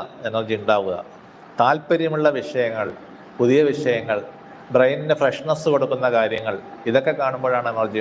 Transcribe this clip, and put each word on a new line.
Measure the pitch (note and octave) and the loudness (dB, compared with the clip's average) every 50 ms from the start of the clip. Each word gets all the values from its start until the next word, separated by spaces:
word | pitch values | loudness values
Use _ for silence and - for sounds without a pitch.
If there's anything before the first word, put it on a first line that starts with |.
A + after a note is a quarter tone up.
| F#3+ - - - - A2+ | -2 -4 -10 -10 -8 -6
എനർജി | G#2+ A2+ A2+ G#2+ A2 G#2 | -4 -4 -2 -2 -4 -2
ഉണ്ടാവുക. | G2+ G#2+ G#2+ G#2 G2 F#2+ F2+ F2 - - - - - - - - - - - - | 0 2 2 2 0 -2 -4 -6 -8 -12 -18 -20 -20 -20 -20 -20 -20 -6 -2 2
താല്പര്യമുള്ള | A#2 B2 C#3+ D#3 D#3 - F3 E3 E3 D#3+ D#3 D3+ D3+ D3+ C#3+ B2+ | 4 4 2 2 0 0 0 0 0 0 0 2 2 2 2 0
വിഷയങ്ങൾ, | - - - B2+ B2 A2+ A2+ A2 G#2 F#2+ F2+ - - - - - - - - - | -4 -4 -2 -2 -2 -2 -2 -4 -4 -6 -6 -10 -16 -20 -20 -20 -20 -12 -4 0
പുതിയ | B2 A#2+ C3 C#3+ D3+ D3 | 2 4 4 4 4 2
വിഷയങ്ങൾ, | C3+ - A#2+ B2+ A#2+ A2+ A2 A2+ A2 G#2 G2+ - - - - - - - - - C3 | 0 0 0 -2 -2 -2 -2 -2 -4 -4 -4 -8 -14 -20 -20 -20 -20 -20 -6 0 2
ബ്രെയിനിന് | B2+ B2+ C3 C#3 D3+ D3+ D#3 D3+ - | 4 4 4 2 0 -2 -2 0 2
ഫ്രഷ്നെസ് | D3 C3 A#2 - - D#3 D#3 D#3 - E3 D3 | 2 0 0 -2 -2 -2 -2 0 2 2 2
കൊടുക്കുന്ന | C#3 C3+ B2 B2+ B2 B2+ B2+ A#2+ | 2 2 0 -2 0 0 2 2
കാര്യങ്ങൾ, | A2+ A2+ G#2 A2 A2 A2 A2 G2+ G2 - - - - - A#2 | 2 2 2 0 -4 -4 -4 -6 -6 -8 -14 -18 -8 -2 0
ഇതൊക്കെ | A#2 C3+ C3+ D#3+ D3+ C3+ | 2 2 2 0 0 0
കാണുമ്പോഴാണ് | C#3 C3 B2+ B2+ B2+ B2+ B2+ B2 A#2+ A#2+ A#2 | -2 -2 -2 -2 -2 0 0 0 0 -2 -2
എനർജി | A2+ A2 G#2+ G2+ G#2+ | 0 -2 -2 -2 -4